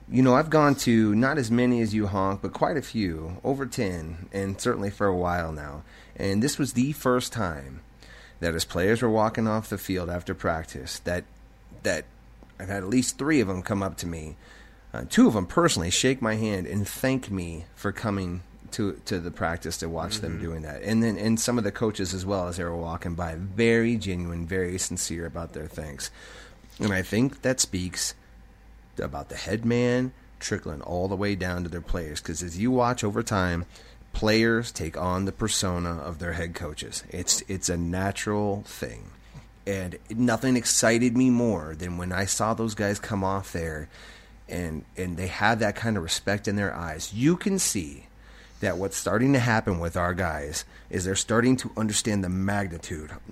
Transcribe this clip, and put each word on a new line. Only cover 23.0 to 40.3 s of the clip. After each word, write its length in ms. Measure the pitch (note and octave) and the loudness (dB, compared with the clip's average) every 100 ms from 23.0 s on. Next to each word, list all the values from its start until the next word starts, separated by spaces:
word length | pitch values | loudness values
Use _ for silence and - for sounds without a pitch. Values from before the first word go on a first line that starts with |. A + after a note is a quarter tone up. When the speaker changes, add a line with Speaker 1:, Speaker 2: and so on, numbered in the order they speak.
| F2+ E2+ | -4 -4
Speaker 1:
by, 200 | E2+ D#2+ | -4 -4
very 600 | G2 G2 A#2 A#2 A2+ A#2 | -4 2 4 4 4 0
genuine, 500 | G2 F2+ E2+ E2+ E2 | -2 -4 -4 -4 -2
very 320 | F#2+ F2+ F2+ | -2 -2 -2
sincere 480 | - F2+ - E2 E2 | -4 -4 -4 -4 -6
about 280 | E2+ E2+ | -8 -8
their 140 | D#2 D#2+ | -8 -10
thanks. 440 | - D#2 C#2+ - - - - - - - - | -10 -10 -10 -12 -12 -18 -18 -20 -20 -16 -4
And 120 | G#2+ | 0
I 80 | F#2+ | 0
think 400 | F#2 G#2 C3+ - | 0 2 2 0
that 180 | B2+ B2+ | -2 0
speaks 540 | - F#2 F2+ - - - - - - - - - - - | 0 -2 -4 -4 -6 -8 -16 -20 -20 -20 -20 -20 -14 -8
about 280 | - C#2+ C#2+ | -6 -6 -10
the 60 | - | -10
head 300 | - G#2+ A#2 | -4 -2 2
man 480 | A#2+ B2 B2 B2+ - - - | 4 4 2 0 -6 -20 -10
trickling 420 | - G#2 - D2+ | -4 -4 -4 -8
all 260 | - F2 F#2+ | -4 -2 -2
the 60 | F#2+ | 0
way 200 | G2+ G2 | 0 0
down 280 | F2+ F2+ | -2 -2
to 60 | F2 | -4
their 120 | E2+ | -6
players, 380 | - F2+ D#2 D2+ | -4 -2 -4 -8
'cause 200 | - D#2+ | -6 -6
as 160 | F2 E2+ | -6 -2
you 140 | A#2+ | 2
watch 320 | B2+ A#2+ B2 | 4 4 2
over 180 | G#2+ A2 | 0 -2
time, 420 | A#2 G#2 F2+ E2+ E2+ - - - - | 0 2 2 0 -4 -10 -20 -20 -8
players 580 | - G#2+ A2 A2+ A2+ A#2 | -2 2 4 4 2 -2
take 240 | - D#2+ D2 | -6 -6 -2
on 280 | F2+ F2+ G2 | -2 0 -2
the 60 | |
persona 600 | - A2 - G2 F2 F2 E2+ | -2 -2 0 0 0 -2 -4
of 240 | D2 D#2+ | -6 -6
their 140 | E2+ | -6
head 200 | E2 E2+ E2 | -4 -6 -6
coaches. 480 | D2+ D2 - - - | -8 -8 -10 -10 -8
It's, 340 | E2+ F2+ - - | -6 -2 -2 -2
it's 180 | F#2+ - | -4 -2
a 60 | F2 | -2
natural 840 | E2+ F2+ G2 G2+ - G#2 G#2 G2+ G#2 | -2 0 -2 -2 -2 0 0 -2 -6
thing. 460 | - B1 A#1 G1+ - - - - - - | -10 -10 -10 -16 -18 -20 -20 -20 -10 -6
And 300 | G2 F#2 - - | -4 -4 -8 -6
nothing 460 | A2+ B2 | 2 2